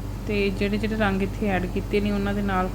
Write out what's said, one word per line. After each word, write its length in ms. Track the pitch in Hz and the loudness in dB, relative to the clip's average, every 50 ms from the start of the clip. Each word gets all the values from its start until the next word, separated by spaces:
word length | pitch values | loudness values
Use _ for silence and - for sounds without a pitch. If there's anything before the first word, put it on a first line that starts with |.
| - - - - - | -6 -6 -6 -6 -4
ਤੇ 240 | - 208 202 196 202 | -2 0 2 2 2
ਜਿਹੜੇ 280 | 190 - 202 202 208 208 | 2 0 0 0 0 0
ਜਿਹੜੇ 180 | 220 208 220 | 0 0 0
ਰੰਗ 260 | 220 214 196 196 190 | 2 2 2 2 2
ਇੱਥੇ 260 | 196 190 - - 214 202 | 0 -2 -2 -2 0 0
ਐਡ 180 | 190 180 185 | 2 0 0
ਕੀਤੇ 340 | 180 - 202 190 - 208 208 | 0 -2 -2 -2 0 0 0
ਨੇ 100 | 202 208 | 2 2
ਉਹਨਾਂ 240 | 202 202 202 202 202 | 0 0 0 0 0
ਦੇ 80 | 208 | 0
ਨਾਲ 260 | 202 196 190 185 185 185 - | 0 0 0 0 0 0 -2